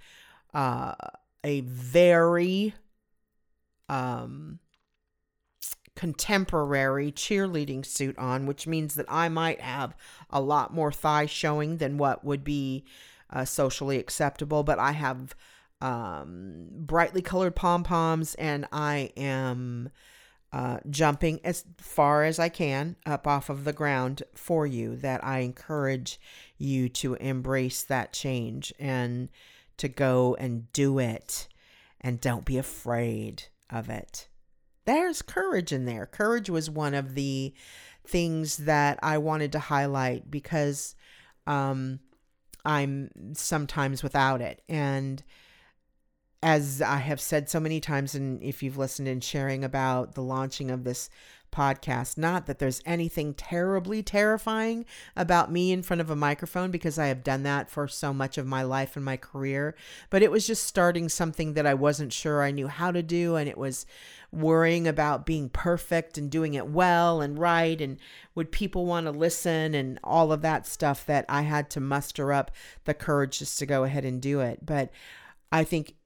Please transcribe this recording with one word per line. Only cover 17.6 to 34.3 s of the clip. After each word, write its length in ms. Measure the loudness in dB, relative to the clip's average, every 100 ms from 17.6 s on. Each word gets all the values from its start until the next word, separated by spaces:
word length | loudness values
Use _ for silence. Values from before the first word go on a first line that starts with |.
| 2 4 2 2 2 2 -2 -4
and 320 | -4 -4 -4
I 400 | -4 -2 -2 -4 -4
am, 760 | -4 -2 -2 -4 -6 -8 -10 -14 -20 -20 -20 _ _
uh, 280 | -6 -4 -4 -4
jumping 500 | 2 2 4 0 0
as 200 | -4 -6 -8 -18
far 460 | -4 4 6 6
as 160 | 4 2
I 100 | 0
can 460 | 0 0 0 -4 -6 -4
up 220 | -2 0
off 220 | 0 0
of 140 | -6
the 100 | -4
ground 500 | -2 0 2 0 -4 -10
for 320 | -10 -2 0 2
you, 300 | 0 -4 -4
that 260 | -2 -2
I 160 | -2 -2
encourage 800 | -4 -6 -6 -2 0 -2 -4 -12 -16 -20 -20 -6
you 320 | -2 2 0
to 240 | 0 -2 -2
embrace 680 | -2 -4 0 0 0 -2
that 300 | -2 -2 -2
change 600 | -4 -4 -2 -4 -6 -10 -8
and 500 | -4 -2 -2 -4 -8 -12 -20 -20 _ -8
to 100 | -6
go 480 | 0 2 4 4 2
and 320 | -2 -4 -4
do 240 | 0 2 2
it 500 | 0 -4 -8 -10 -10 -16 _ _ _ _
and 180 | -6 -2
don't 260 | 0 -2 -2
be 120 | -2
afraid 840 | -4 -8 -4 -2 -2 -4 -6 -12 -16 _ -12
of 200 | -10 -8
it. 380 | -10 -10 -16 -18